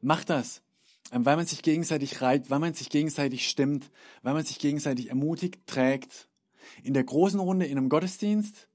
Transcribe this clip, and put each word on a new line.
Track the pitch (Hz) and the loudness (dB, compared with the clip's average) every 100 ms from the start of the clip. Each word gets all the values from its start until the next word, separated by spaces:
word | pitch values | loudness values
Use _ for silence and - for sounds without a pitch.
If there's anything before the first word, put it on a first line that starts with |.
Mach | 123 165 | 2 0
das. | - 143 117 - _ _ _ _ - | 2 -2 -2 -10 _ _ _ _ -6
Ähm, | 123 | 0
weil | 120 156 | 4 4
man | 170 | 2
sich | 151 | -2
gegenseitig | - 156 170 156 139 - | 0 0 0 -2 -2 -2
reibt, | 127 139 135 | 2 2 2
weil | 139 | 0
man | 165 | 0
sich | 156 131 | -4 -2
gegenseitig | 151 156 147 139 127 - | 0 0 0 -2 -2 -4
stimmt, | - 135 143 - _ - - | 0 0 0 -6 _ -20 -10
weil | 127 | -4
man | 151 | -2
sich | 156 - | -4 -2
gegenseitig | 147 147 147 127 120 | -2 0 -2 -4 -2
ermutigt, | 127 147 165 180 - - | -2 -2 -2 -4 -6 -8
trägt. | - 131 135 - - - _ _ _ - - | 0 2 2 -4 -20 -20 _ _ _ -20 -14
In | - | 0
der | 135 | 0
großen | 127 139 190 202 | 2 2 2 2
Runde, | 185 190 | 2 2
in | 165 139 | 0 0
einem | 131 | 2
Gottesdienst | 151 185 - 208 214 208 - - | 2 0 -4 0 0 -2 -8 -20